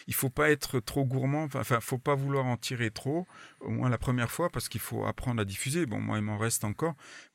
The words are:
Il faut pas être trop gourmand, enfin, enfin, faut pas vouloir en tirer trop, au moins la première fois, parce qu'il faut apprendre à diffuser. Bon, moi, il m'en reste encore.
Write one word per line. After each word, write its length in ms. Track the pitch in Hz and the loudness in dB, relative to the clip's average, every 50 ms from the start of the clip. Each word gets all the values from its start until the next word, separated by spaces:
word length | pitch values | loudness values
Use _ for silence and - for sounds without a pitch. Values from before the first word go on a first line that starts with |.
| - | -8
Il 80 | - 123 | -4 -2
faut 160 | - - 131 | 0 0 0
pas 200 | - - 151 151 | 2 4 6 6
être 300 | 151 143 - - - 127 | 6 4 2 0 -2 -2
trop 240 | - - - 139 139 | -2 0 0 0 2
gourmand, 400 | 123 127 131 127 135 143 151 160 | 2 2 0 0 0 0 0 -2
enfin, 160 | 143 135 127 | -2 -4 -4
enfin, 200 | 107 - 123 117 | 0 2 2 2
faut 180 | - - 131 123 | 2 0 -4 -2
pas 160 | - 151 143 | 2 2 2
vouloir 320 | 139 139 139 139 139 131 | 2 2 2 2 2 2
en 100 | 127 120 | 2 0
tirer 340 | 117 - - 131 117 120 110 | 0 -2 -4 -2 0 0 -2
trop, 360 | 110 - - 131 147 170 180 - - - - - - - | -2 -2 -2 -2 0 0 -2 -4 -8 -18 -20 -20 -18 -10
au 100 | - 107 | -6 -4
moins 180 | 110 117 120 127 | -2 0 2 2
la 100 | 120 107 | 2 2
première 320 | - 131 123 123 120 113 | 2 2 2 2 2 0
fois, 200 | - - 165 175 | 0 0 0 0
parce 180 | - 123 - - | 0 -2 -4 -4
qu'il 120 | - 107 | -6 -6
faut 240 | - - 117 110 107 | -6 -4 -4 -2 -2
apprendre 340 | 107 107 - - 131 120 113 | -2 -2 -2 -2 0 0 0
à 40 | 104 | 0
diffuser. 420 | 98 98 - - 131 139 175 170 | 0 -2 -4 -4 -2 0 0 0
Bon, 140 | 120 104 107 | 0 0 -2
moi, 180 | 107 107 107 107 | 0 0 0 0
il 40 | 104 | 0
m'en 160 | 107 107 104 | 0 0 0
reste 260 | 110 117 113 - - | 0 0 0 0 0
encore. 300 | 107 104 - 156 165 147 - - - - - - - | -2 -2 0 0 -2 -2 -4 -8 -18 -18 -18 -20 -8